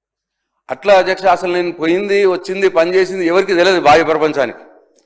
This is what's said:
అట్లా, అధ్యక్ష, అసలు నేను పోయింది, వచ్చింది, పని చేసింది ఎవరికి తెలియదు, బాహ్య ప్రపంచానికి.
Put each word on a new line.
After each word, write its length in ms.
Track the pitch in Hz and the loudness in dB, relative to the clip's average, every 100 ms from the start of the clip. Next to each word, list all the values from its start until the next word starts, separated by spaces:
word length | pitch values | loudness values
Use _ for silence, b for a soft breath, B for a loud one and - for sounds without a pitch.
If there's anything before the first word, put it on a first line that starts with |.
| _ _ _ _ _ _ - | _ _ _ _ _ _ -14
అట్లా, 280 | 131 196 190 | -6 2 2
అధ్యక్ష, 280 | 180 185 185 | 2 0 0
అసలు 280 | 175 185 | 0 -2
నేను 180 | 175 175 | -4 -4
పోయింది, 540 | 151 160 185 202 202 190 | -4 -2 -2 -2 0 0
వచ్చింది, 440 | 175 - 190 190 | -2 -6 -2 0
పని 240 | 165 170 | 0 0
చేసింది 340 | 185 180 190 165 | 0 -2 -4 -2
ఎవరికి 280 | 185 190 175 | 0 0 0
తెలియదు, 260 | 185 175 | 2 2
బాహ్య 220 | 143 160 | 4 4
ప్రపంచానికి. 560 | 156 156 156 143 113 - - _ _ _ | 2 -2 -2 -2 -6 -6 -20 _ _ _